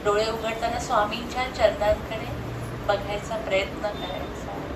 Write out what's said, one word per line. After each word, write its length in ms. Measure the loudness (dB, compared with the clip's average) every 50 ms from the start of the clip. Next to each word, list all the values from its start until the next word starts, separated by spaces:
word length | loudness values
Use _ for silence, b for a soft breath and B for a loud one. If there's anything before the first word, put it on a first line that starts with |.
| 4
डोळे 260 | 4 4 4 4 2
उघडताना 480 | 0 -2 -2 -2 -2 0 0 0 0 -2
स्वामींच्या 760 | 0 2 4 4 4 4 0 -4 -4 -4 -2 -2 -2 -2 2
चरणांकडे 920 | 6 6 6 6 6 4 4 4 2 0 -4 -4 -4 -4 -4 -4 -4 -4 -4 -4 -4 -6 -6 -6 -4 0
बघायचा 500 | 2 2 2 2 -2 -4 -4 -4 -4 -4
प्रयत्न 460 | -4 -2 0 0 0 0 0 -4 -4
करायचा 720 | -4 -4 -2 -4 -6 -6 -4 -6 -6 -6 -6 -8 -8 -6
आहे. 160 | -6 -6 -6 -6 -6